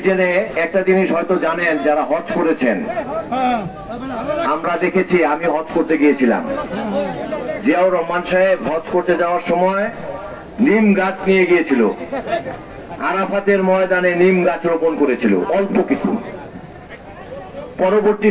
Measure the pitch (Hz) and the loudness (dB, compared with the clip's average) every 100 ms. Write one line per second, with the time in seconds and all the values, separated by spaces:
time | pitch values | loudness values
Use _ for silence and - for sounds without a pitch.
0 | 185 185 180 180 220 156 165 196 185 185 | 2 2 2 2 0 -2 0 0 2 2
1 | 185 170 165 180 160 170 170 151 147 151 | 2 0 0 0 0 0 0 0 0 0
2 | 135 147 - 165 160 156 127 98 - - | 0 -2 -2 -2 0 2 0 0 -2 -6
3 | - 320 - 262 254 240 180 - - 233 | -4 -6 -4 -2 0 -2 -4 -10 -12 -10
4 | 262 233 269 302 339 156 170 170 180 185 | -8 -8 -4 -2 -2 -2 -2 0 0 0
5 | 175 180 151 151 170 151 160 165 - 151 | 2 2 2 0 0 -2 -2 -2 0 4
6 | 147 135 120 104 - - - 190 214 190 | 4 4 2 2 -2 -6 -6 -6 -4 -2
7 | 196 - - 311 - - 202 175 185 180 | -4 -6 -6 -6 -6 -4 0 2 2 2
8 | 165 175 175 180 190 170 120 160 - 180 | -2 -4 0 2 2 2 -2 -4 -2 -2
9 | 175 165 170 175 165 170 185 196 220 - | 0 0 0 -2 -2 0 0 0 -4 -6
10 | 190 - - - - - 190 214 214 185 | -10 -10 -12 -14 -10 0 4 4 4 4
11 | 190 190 185 190 175 175 - 123 104 - | 0 -2 2 4 4 4 2 2 2 0
12 | - - - - - - - - - - | -8 -8 -4 -4 -6 -12 -14 -16 -14 -8
13 | 175 190 190 196 196 196 185 190 185 180 | -4 -2 -2 0 2 2 4 2 4 4
14 | 180 175 185 185 175 165 170 165 160 151 | 4 4 4 6 2 0 0 2 2 2
15 | 139 120 113 95 87 180 196 196 175 - | 2 2 2 2 2 0 0 0 0 0
16 | 190 - - - - - - - - - | -2 -2 -6 -14 -14 -16 -18 -18 -18 -18
17 | - - - - - - - - 185 208 | -18 -18 -16 -16 -14 -14 -12 -2 2 4
18 | 208 208 208 | 2 2 2